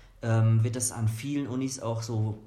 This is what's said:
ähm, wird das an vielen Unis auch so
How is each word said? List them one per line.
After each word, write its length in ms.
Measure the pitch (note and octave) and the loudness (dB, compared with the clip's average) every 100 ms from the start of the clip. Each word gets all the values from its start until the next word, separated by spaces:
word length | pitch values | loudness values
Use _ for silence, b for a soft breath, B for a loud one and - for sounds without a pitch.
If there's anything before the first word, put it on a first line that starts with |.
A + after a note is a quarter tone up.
| B _ | B _
ähm, 420 | A#2 A2+ A2+ A2+ | 0 4 6 6
wird 100 | A#2+ | 4
das 160 | B2+ B2 | 0 -4
an 160 | A2+ A2 | -2 -2
vielen 400 | A2+ C#3 C#3+ C3 | -2 -4 -2 -2
Unis 340 | B2+ C3+ - | -2 -4 -4
auch 200 | A2+ A2+ | -4 -4
so 400 | A2+ A2+ G#2+ G#2 | -4 -2 -2 -4